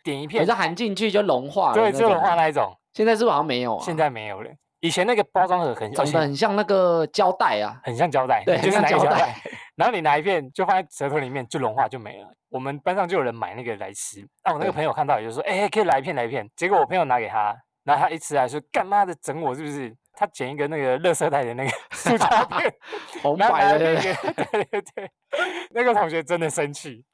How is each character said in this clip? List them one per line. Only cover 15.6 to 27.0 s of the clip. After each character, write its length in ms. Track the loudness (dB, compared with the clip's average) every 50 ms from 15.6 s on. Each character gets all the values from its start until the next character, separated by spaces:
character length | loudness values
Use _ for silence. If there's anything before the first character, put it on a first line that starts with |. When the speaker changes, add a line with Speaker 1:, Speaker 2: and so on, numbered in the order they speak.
| 0
Speaker 1:
“哎， 60 | 0
可 100 | 2 0
以 40 | 2
来 160 | 2 2 0
一 20 | 0
片， 140 | -2 -4
来 80 | -2 -2
一 40 | -4
片。” 200 | -4 -6 -8 -8 _
结 120 | -6 -2 0
果 80 | 2 2
我 60 | 2
朋 120 | 2 2
友 80 | 0 0
拿 160 | 2 0 0
给 80 | 0 -2
他， 280 | -2 -2 -2 -2 -4 -6 _ _ _ _ -2
然 120 | 0 2
后 60 | 2 2
他 80 | 0
一 80 | -2 -4
吃 180 | -6 -2 0
还 120 | 0 0 0
说 120 | -2 -6 -8 _ -2
：“干 120 | -2 -2
妈 200 | 2 2 2 2
的， 100 | 0 -2 -8 -8
整 180 | -8 -6 -4
我 140 | -4 -4 -4
是 80 | -4 -6
不 60 | -8
是？” 260 | -8 -8 -8 -10 -12 _ _ _ _
他 120 | -4 -4
捡 240 | -4 -4 -4 -8 -6
一 60 | -4
个 100 | -4 -4
那 100 | -4 -2 -2
个 200 | 0 0 0 2
垃 140 | 2 2 2
圾 180 | 2 2 0
袋 140 | 0 0 -2
的 100 | -2 -4
那 100 | -4 -4
个 60 | -4 -4 -6 -10
<laughs> 120 | -14 -12
塑 240 | -4 0 0 2 2
胶 80 | 4 4 4 4 2
片， 260 | 0 -2 -2 -2 -2 -4 _ -14 -14 -12
Speaker 2:
<laughs> 280 | -12 -12 -12 -10 -4 -2
红 160 | 0 2 2
白 400 | 4 4 4 4 4 4 4 4
的。 60 | 4
Speaker 1:
然 100 | 2 2
后 0 |
拿 0 |
来 60 | 2
给， 140 | 0 0 -2
<laughs> 180 | -4 -4 -6 -4
对， 320 | -4 -4 -2 -2 -2 -2
对， 180 | -2 -4 -6 -6 -8 -10
对。 160 | -12 -12 -12 _ _ _ _ -4 -2 -2 -2 -4 -8 -10 -6
那 140 | -2 0 2
个 100 | 4 4
同 160 | 4 2 2
学 100 | 0 -2
真 200 | -2 0 0 0
的 100 | 0 0
生 220 | 0 -2 -2 -4 -4
气， 320 | -8 -14 -14 -16 -16